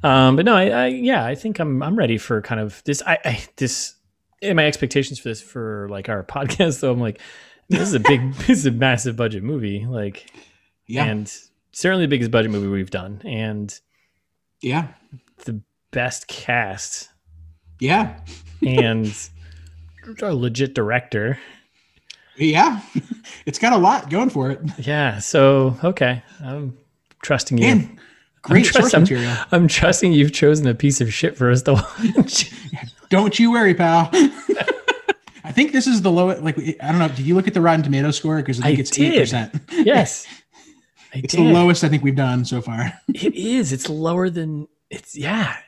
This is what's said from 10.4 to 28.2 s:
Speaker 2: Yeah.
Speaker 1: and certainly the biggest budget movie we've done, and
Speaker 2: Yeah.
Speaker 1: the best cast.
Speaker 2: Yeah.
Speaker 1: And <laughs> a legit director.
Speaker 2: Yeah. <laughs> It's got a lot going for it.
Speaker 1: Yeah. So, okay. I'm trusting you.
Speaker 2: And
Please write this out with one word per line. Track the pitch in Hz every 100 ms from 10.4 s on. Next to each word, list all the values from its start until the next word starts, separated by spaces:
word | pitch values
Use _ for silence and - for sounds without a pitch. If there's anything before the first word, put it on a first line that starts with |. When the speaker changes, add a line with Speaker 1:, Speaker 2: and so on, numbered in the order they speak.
| _ _ _ _ _
Speaker 2:
Yeah. | 120
Speaker 1:
and | 120 107 104 - _ _ _
certainly | - 180 190 160
the |
biggest | 139 117
budget | 117 110
movie | 104 101
we've | 98 95
done, | 92 92 101
and | 107 110 110 104 104 - _ _ _ _ _ _ _ _
Speaker 2:
Yeah. | 120 143 151 - _ 131 _ _
Speaker 1:
the | - 110 - _ _
best | 135 123 - -
cast. | - - 120 107 95 - - - _ _ - - _ _ -
Speaker 2:
Yeah. | 131 190 220 - - - - - 135
Speaker 1:
And | 127 117 113 107 104 - - - - -
<laughs> | - - _ - 226
a | 214
legit | 143 123 117 135
director. | 135 107 123 - 107 110 131 - - _ _ _ _ _ - _ -
Speaker 2:
Yeah. | 156 156 285 220 -
<laughs> | - - - - - -
It's | -
got | 226
a | 233
lot | 170 143 143
going | 170 254
for | - 131
it. | 139 156 -
Speaker 1:
Yeah. | 127 147 139 104
So, | - 156 135 139 131 123
okay. | 165 190 127 123 - -
I'm | 139 143 143 123 _ _ _ _
trusting | - 135 - 123
you. | 226
Speaker 2:
And | 233 143 - - _